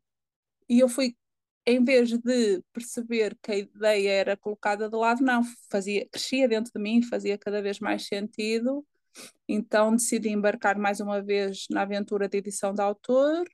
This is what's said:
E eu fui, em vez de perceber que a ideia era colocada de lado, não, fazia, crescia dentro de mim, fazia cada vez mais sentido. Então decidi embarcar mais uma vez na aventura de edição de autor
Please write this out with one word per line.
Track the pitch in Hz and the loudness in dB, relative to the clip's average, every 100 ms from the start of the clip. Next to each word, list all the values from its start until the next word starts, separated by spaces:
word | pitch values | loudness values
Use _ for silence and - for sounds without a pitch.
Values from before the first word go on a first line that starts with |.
| _ _ _ _ _ _ - | _ _ _ _ _ _ 2
E | 240 | 4
eu | 254 | 4
fui, | 277 254 - _ _ _ _ - | 4 -2 -2 _ _ _ _ 2
em | 254 | 4
vez | 247 254 240 233 | 6 6 4 0
de | 240 247 214 185 - | 0 2 2 0 -4
perceber | 233 - 247 233 233 208 - | -14 -10 -10 -4 -2 -2 -4
que | - | -6
a | 202 | -6
ideia | 202 202 214 208 196 | -6 -2 2 2 2
era | 196 196 196 | 2 0 -2
colocada | 208 208 208 208 214 | -6 -4 -4 -2 -4
de | 220 | 0
lado, | 226 247 | 0 2
não, | 262 240 240 - - | 2 2 0 -6 -6
fazia, | 202 196 202 - | -4 -2 -4 -4
crescia | - - 262 254 | -8 -4 0 2
dentro | 220 240 | 0 -4
de | 214 | -6
mim, | 208 233 | 2 2
fazia | 233 208 202 202 | 2 -4 -4 -4
cada | 202 208 | -4 -4
vez | 196 202 | -4 -4
mais | 208 208 - | -4 -4 -4
sentido. | 202 214 - 214 226 247 285 - _ _ - - _ - | -6 -6 -4 -2 0 -2 -4 -8 _ _ -20 -20 _ -4
Então | 214 - 214 220 226 | -4 0 2 4 2
decidi | - 226 214 | 0 -2 0
embarcar | 208 208 226 208 202 | 0 0 0 0 0
mais | 202 208 | -2 -2
uma | 208 202 | -4 -4
vez | 202 202 196 190 - | -2 -2 -2 -6 -6
na | 202 | -4
aventura | 196 202 208 202 196 | -2 -4 -4 -4 -2
de | 202 | -4
edição | 202 - 196 | -6 -4 -4
de | 202 | -2
autor | 202 208 - 254 294 330 359 | -2 -2 0 2 2 0 -4